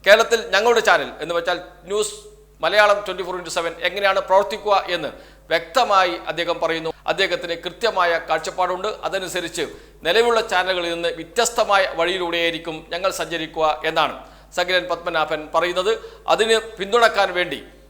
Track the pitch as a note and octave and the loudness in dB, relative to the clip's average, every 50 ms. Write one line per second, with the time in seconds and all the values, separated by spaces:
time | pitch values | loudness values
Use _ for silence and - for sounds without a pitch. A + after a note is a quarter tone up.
0 | - F#3+ G#3 A3 A3+ A3 A#3 A3+ G3+ F#3 F#3 G3 A3 A#3+ A#3 A3+ - G#3 F3+ D#3 | 8 8 8 8 8 2 2 0 0 0 0 2 4 4 4 4 6 6 4 4
1 | C#3 B2 A#2+ - D3+ D#3+ E3+ E3+ E3+ F3+ F3+ E3 - - - - - F3+ G3 G#3+ | 2 -4 -8 -10 -6 -4 -2 -2 0 -2 -4 -4 -6 -14 -20 -20 -10 -6 -4 -4
2 | G#3 - - - - - - - - _ _ - D#3+ E3 F#3+ G#3+ G#3+ G#3 G3+ G3+ | -4 -4 -6 -14 -18 -20 -20 -20 -20 _ _ -4 -2 2 4 6 6 6 4 2
3 | - G3 F#3 F3+ F#3 F3 F3+ F3+ F3 E3 - F#3 E3 E3 E3 E3 F3 F3 F3+ G3+ | 0 -6 -6 -6 -6 -6 -6 -8 -8 -4 -4 -2 -4 -4 -6 -4 -4 -4 -2 2
4 | G3 G3 F#3+ G3 - - F#3 G3 G3+ G3 A3 G#3 - G#3 G3 F#3+ - - - E3+ | 0 2 2 2 2 4 4 4 4 2 -6 -6 0 0 0 0 2 -2 -4 -4
5 | D3+ B2 - - - - - - - - D#3 E3+ E3 - - C4+ A#3 G#3+ G3+ F#3+ | -4 -8 -8 -12 -20 -20 -20 -20 -4 -2 -2 -2 -2 0 0 0 2 4 4 4
6 | F#3 F3+ E3+ - - - D#3 D#3+ E3+ E3 E3 E3+ E3+ D#3+ E3 E3 D#3+ D#3+ D#3 - | 4 2 -2 -6 -8 -8 -6 -4 -2 -2 -2 -2 -2 -2 -2 -4 -6 -8 -10 -8
7 | - - E3 F3 F#3+ F3 F3 D#3 F3 E3+ E3+ E3+ - F3+ D#3 - A#3 A3 G3+ F#3+ | -6 -4 0 0 0 0 0 -4 -4 -8 -8 -8 -8 -12 -8 -2 -2 0 2 2
8 | F3 E3+ E3+ D#3+ - - D#3 D#3+ D#3+ F#3+ F#3 - F3+ F3+ F#3 F3+ F#3 G#3+ - - | 2 2 0 -2 0 -2 -2 -2 -2 -6 -2 -2 -2 -2 -2 -4 -4 -6 -6 -6
9 | - D#3+ F3 G3 F#3 E3 - F3+ F3 D#3+ - F3 D3 A#2 - - - - - - | -6 -6 -4 -4 -6 -4 -6 -6 -6 -6 -6 -6 -6 -6 -8 -16 -20 -20 -20 -6
10 | - D#3+ F3+ A3+ A#3+ A#3+ A#3 A3 A3 - F#3+ F3+ F3+ F#3 F#3 F3+ E3+ E3+ E3+ E3+ | -2 0 2 4 4 4 2 2 0 0 0 0 0 0 -2 -2 -2 -4 -4 -2
11 | E3+ E3+ E3 D#3+ D#3+ - - A#3 A#3 A3 - - G#3+ G3+ G3+ G3 F#3+ - - D#3+ | -4 -4 -4 -6 -12 -4 -2 0 0 0 2 0 2 4 4 2 2 0 0 0
12 | E3 F3 F#3+ F#3+ F3+ E3+ E3+ E3+ E3+ E3 E3 D#3 - F3 D#3 D#3 - - D#3+ F3 | 0 0 0 -2 -2 -2 -2 0 0 0 -2 -4 -8 -8 -10 -10 -10 -8 -8 -2
13 | F#3+ F#3+ F3+ - E3 D#3 E3+ E3 D#3+ D#3 - E3 D#3 D#3 D3+ - - D#3+ D#3+ E3 | -2 -2 -2 -2 -6 -4 -4 -6 -6 -6 -2 0 0 0 0 0 -2 -2 0 2
14 | D3+ C3+ - - - - - - - - - - F3+ F3 F#3 F3 F3 F3 E3+ E3 | 0 0 -2 -8 -16 -20 -20 -20 -20 -8 -4 -4 0 2 2 0 0 0 -6 -4
15 | F3 F3 E3+ D#3+ D#3 D#3 D#3+ D3+ D3+ D3 - D#3+ E3+ F3 F3+ F#3 F#3 G#3 A3+ - | -4 -2 0 0 0 0 -2 -6 -6 -2 0 0 0 2 0 0 0 0 -2 -2
16 | - - - - - - E3 F3+ A3 A3 A3+ A3 A3 - - - G3 G3 G#3 A#3+ | -6 -16 -20 -10 0 0 2 2 4 2 2 2 0 -6 -10 -10 -4 0 2 4
17 | A#3 G#3+ - G3 G3 F3+ F3+ F3 F3 E3 C#3+ A2+ - - - - - | 4 4 4 2 0 2 0 -2 -2 -2 -4 -10 -10 -16 -20 -20 -20